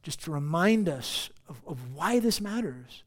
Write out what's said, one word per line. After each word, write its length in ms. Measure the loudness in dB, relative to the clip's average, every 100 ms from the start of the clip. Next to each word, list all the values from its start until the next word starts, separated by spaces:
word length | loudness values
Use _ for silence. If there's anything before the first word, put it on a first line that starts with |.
just 200 | -10 -8
to 60 | -4
remind 580 | -4 0 4 6 6 2
us 420 | -2 -6 -6 -6 -14 -18
of, 140 | -16 -10
of 280 | -10 -8
why 240 | -4 2 4
this 220 | 4 2
matters. 600 | -2 -2 -4 -6 -16 -20